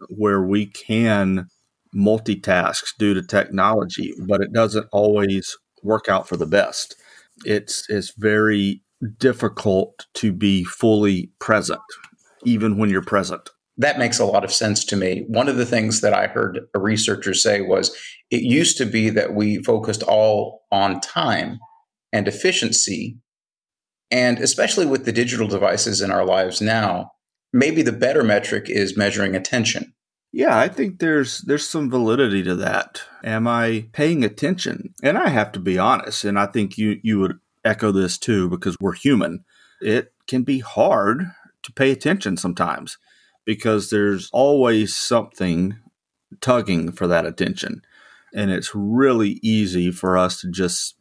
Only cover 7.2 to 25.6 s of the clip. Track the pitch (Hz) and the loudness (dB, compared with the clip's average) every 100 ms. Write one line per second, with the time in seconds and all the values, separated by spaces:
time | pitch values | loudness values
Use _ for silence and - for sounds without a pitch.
7.2 | _ _ - 104 - - - 104 90 - | _ _ -4 -2 -4 -8 -4 -4 -4 -2
8.2 | 107 107 107 104 98 98 _ _ 110 110 | 0 2 2 2 0 -2 _ _ -12 0
9.2 | 127 123 113 - 110 92 - - - - | 0 2 -2 -2 0 0 0 -6 -18 -4
10.2 | 110 90 104 98 87 - 113 107 104 92 | -2 0 2 2 -2 0 2 4 4 0
11.2 | - - - 107 87 - - - - _ | -4 -6 0 0 0 -6 -10 -20 -20 _
12.2 | _ _ - 110 110 101 107 95 90 101 | _ _ -2 0 0 2 2 2 2 0
13.2 | 92 92 - - _ - 139 139 120 - | 0 -6 -14 -20 _ -2 0 0 0 0
14.2 | 107 101 95 - 110 104 - 104 92 92 | 2 2 0 0 0 -2 -2 -2 0 -2
15.2 | 92 113 139 123 120 120 110 110 104 98 | -2 0 0 0 0 0 0 0 2 2
16.2 | 98 117 104 - - 104 101 110 110 98 | 0 -2 -4 -4 -6 -2 0 0 0 -2
17.2 | 101 90 110 104 98 92 90 - - - | -2 0 2 2 2 0 0 -6 -16 -20
18.2 | _ 120 123 135 170 - 120 110 110 107 | _ -2 2 2 2 0 -2 0 0 0
19.2 | 95 101 107 104 - 110 110 104 - 107 | 0 0 0 0 0 0 0 -4 0 4
20.2 | 110 104 - - _ 98 98 92 - 87 | 4 2 -2 -10 _ 0 0 -2 -6 -4
21.2 | 85 92 - 110 - _ _ _ _ 107 | -2 -2 -4 -10 -16 _ _ _ _ -4
22.2 | 101 - 185 180 113 110 - 101 104 117 | -2 -2 0 0 0 0 -2 -4 -8 -12
23.2 | _ _ _ _ _ _ _ _ - 123 | _ _ _ _ _ _ _ _ -4 0
24.2 | 123 120 120 - 113 - 160 131 117 113 | 2 2 0 0 0 2 0 0 0 0
25.2 | 120 120 107 101 | 0 0 -2 0